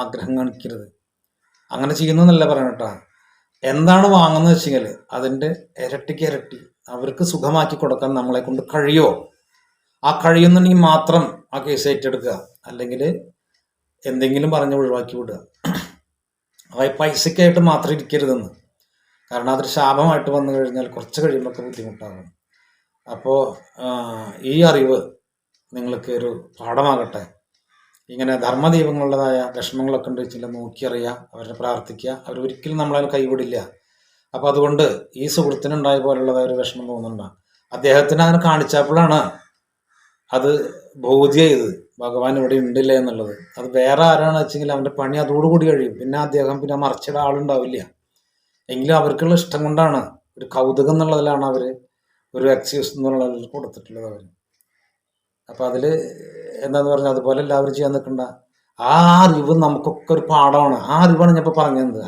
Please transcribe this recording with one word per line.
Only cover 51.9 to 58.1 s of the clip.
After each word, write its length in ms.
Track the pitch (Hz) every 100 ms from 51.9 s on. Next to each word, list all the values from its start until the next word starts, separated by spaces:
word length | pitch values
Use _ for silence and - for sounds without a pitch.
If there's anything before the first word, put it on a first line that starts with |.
| _ _ _ _ 127
ഒരു 100 | 135
എക്സ്ക്യൂസ് 380 | 127 - 147 - 139
എന്നുള്ളതിൽ 480 | 131 131 127 120 120
കൊടുത്തിട്ടുള്ളത് 540 | 143 117 - - 113 113
അവര്. 160 | 101 92 _ _ _ _ _ _ _ _ _ _ _ _
അപ്പൊ 120 | 120 127
അതില് 240 | 123 143 160 - - - - - - 139
എന്താന്ന് 240 | 143 143
പറഞ്ഞാൽ 200 | 143 139
അതുപോലെ 260 | 131 127 135
എല്ലാവരും 300 | 147 143 139 131
ചെയ്യാൻ 160 | 143 139
നിൽക്കണ്ട. 260 | 135